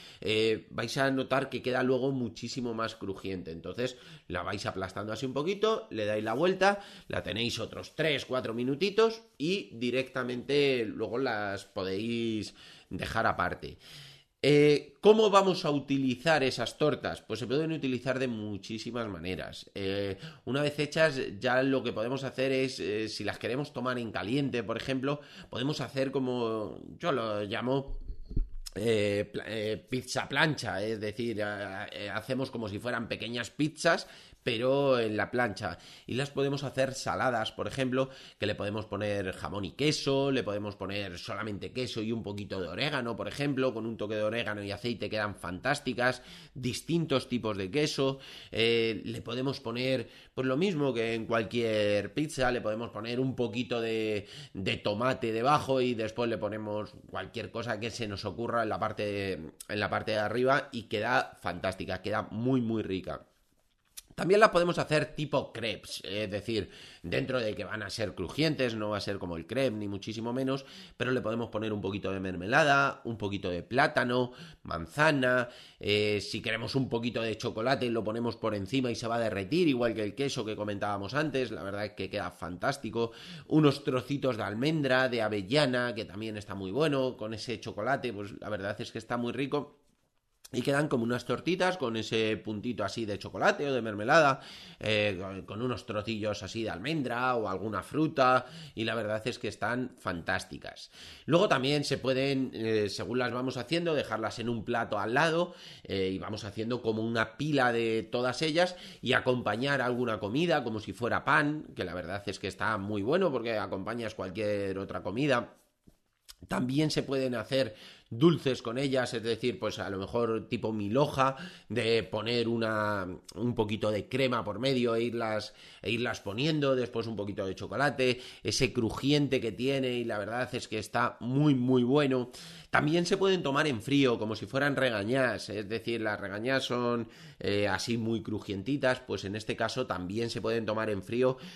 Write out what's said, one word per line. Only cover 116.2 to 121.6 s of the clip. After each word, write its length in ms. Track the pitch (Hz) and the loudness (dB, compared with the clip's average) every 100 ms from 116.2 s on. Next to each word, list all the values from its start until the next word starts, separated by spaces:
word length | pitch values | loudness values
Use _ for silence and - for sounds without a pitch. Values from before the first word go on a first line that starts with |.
| - - - | -20 -20 -6
También 440 | - 127 135 156 | -2 0 2 2
se 100 | 151 | 0
pueden 320 | 135 135 131 | 0 0 0
hacer 420 | 120 110 135 120 - - - _ | -2 0 0 0 -4 -20 -20 _
dulces 500 | 113 165 151 135 123 | 4 6 6 0 -2
con 160 | 117 120 | -4 -2
ellas, 380 | 139 131 120 120 | 0 0 0 -2
es 80 | |
decir, 340 | 110 110 127 98 | -2 0 0 -2
pues 220 | 107 104 | -4 -4
a 100 | 92 | -6
lo 80 | 95 | -4
mejor 500 | 95 120 117 113 104 | -2 0 0 0 -2
tipo 240 | 117 110 | -2 -2
mil 240 | 110 101 123 | -2 0 2
hoja, 420 | 147 139 131 135 180 - | 2 4 2 0 -12 -16